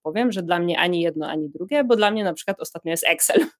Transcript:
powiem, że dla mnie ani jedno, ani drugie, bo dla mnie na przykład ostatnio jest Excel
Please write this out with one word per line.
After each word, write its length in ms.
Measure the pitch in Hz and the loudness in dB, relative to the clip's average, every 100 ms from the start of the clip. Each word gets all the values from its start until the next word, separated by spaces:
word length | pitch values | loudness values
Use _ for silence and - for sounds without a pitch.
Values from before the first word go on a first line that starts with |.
powiem, 280 | 156 196 247 | -6 -2 0
że 120 | 190 | -2
dla 160 | 170 175 | -2 0
mnie 200 | 175 175 | 0 2
ani 220 | 175 175 | 2 2
jedno, 280 | 170 160 156 | 0 -2 -4
ani 200 | 156 151 | -4 -6
drugie, 340 | 156 185 294 | -8 -2 0
bo 120 | 247 220 | 2 4
dla 160 | 208 | 4
mnie 120 | 214 | 2
na 100 | 196 | -2
przykład 260 | 160 - 190 | -4 -6 -6
ostatnio 320 | - 165 165 | -8 -8 -4
jest 160 | 165 - | 0 2
Excel 380 | 165 - - 320 | 2 4 2 2